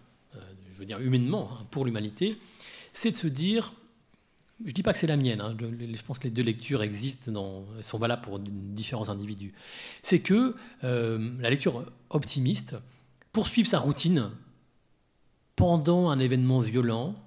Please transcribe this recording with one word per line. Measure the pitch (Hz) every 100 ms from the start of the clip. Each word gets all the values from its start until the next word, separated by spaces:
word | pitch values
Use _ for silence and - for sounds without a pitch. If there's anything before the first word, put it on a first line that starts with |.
| _ _ _ -
euh, | 92 98 95
je | 92
veux | 98
dire | 107
humainement, | 131 127 123 202 127
hein, | 120 104
pour | 143
l'humanité, | 127 110 107 107 196 214 - - - - -
c'est | - 226
de | -
se | 165
dire, | 135 180 220 - - - _ _ _ _ _ _ - 208
je |
dis | 151
pas | 208
que | -
c'est | 160
la | 147
mienne, | 127 104
hein, | 107 113
je, | 117 117 117 107
je |
pense | - 127
que | 127
les |
deux | 113
lectures | 117 113 - 135
existent, | 107 104 135 131 120
dans, | 107 98 95 101 110
elles |
sont | - 107
valables | 117 120
pour | 101 101
d-, | 101
différents | 101 101 104 110 104 107
individus, | 101 104 101 98 - - - - -
c'est | - 180
que, | - 208 254 - - -
euh, | 127 123 113 110 113 127
la | 120
lecture | 139 165 120 - - -
optimiste, | 151 - 143 127 - - 110 - - _ _ _
poursuivre | 220 - 240 -
sa | 165
routine | 139 143 165 165 104 110 - - _ _ _ _ _ _ _ _ _ -
pendant | 180 170 147 175 170
un | 139
événement | 131 131 127 131
violent, | 107 123 120 113 147 208